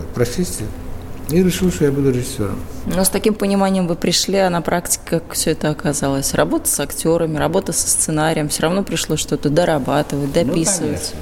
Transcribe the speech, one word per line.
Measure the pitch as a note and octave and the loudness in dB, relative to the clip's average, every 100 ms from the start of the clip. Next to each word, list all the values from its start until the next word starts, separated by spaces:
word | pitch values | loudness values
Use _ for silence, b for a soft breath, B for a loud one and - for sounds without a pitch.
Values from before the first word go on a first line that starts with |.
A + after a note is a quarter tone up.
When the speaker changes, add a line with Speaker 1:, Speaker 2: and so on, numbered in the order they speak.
| D#2+ | -4
Speaker 1:
профессия». | A#2+ A#2+ - F3+ - A2 - - - - - - | -2 0 0 -2 -4 -6 -8 -8 -8 -8 -8 0
И | E3 | 4
решил, | F#3 E3+ F3+ | 4 4 0
что | - D3 | 2 2
я | |
буду | C#3 C#3 | 2 2
режиссером. | B2 B2 - G2+ G2+ - - | 2 -2 -4 -4 -4 -6 -6
Speaker 2:
Но | - F3 | -2 0
с | F#3+ | 0
таким | G3 A3 | 2 2
пониманием | G#3 G3+ G3 G3 F#3+ F3 | 2 2 2 2 2 0
вы | |
пришли, | E3+ - E3+ - G3 | 0 0 0 2 2
а | F#3 | 2
на | E3+ | 2
практике | - F3 F3 - - | 0 0 0 -4 -2
как | E3+ - | -4 -2
все | - F3 | -2 0
это | D#3 D#3 | 0 0
оказалось? | D3+ D3 C#3+ C#3 C3+ - | 0 -2 0 0 0 0
Работа | - D#3 E4 - | 0 2 0 0
с | - | -2
актерами, | C#3+ - D#3+ E3+ E3 D3+ | -2 -2 0 2 2 0
работа | D3 F#3 F#3+ | 0 0 0
со | E3 - | -2 0
сценарием, | - - D#3 D#3 D#3 D3+ | 0 0 2 2 0 -2
все | - | 0
равно | D#3+ F#3+ | 0 0
пришлось | G3 E3 - D#3 | 0 -2 0 -2
что-то | - D3 D3 | 0 0 2
дорабатывать, | D3+ E3+ D#3 B2+ C#3 D3 C#3+ C#3+ | 2 4 2 2 0 0 -2 0
Speaker 1:
Ну, | E3 | 2
Speaker 2:
дописывать. | E3+ E3+ D#3+ - A2 - - | 2 2 0 0 -2 -2 -4
Speaker 1:
конечно, | - | -6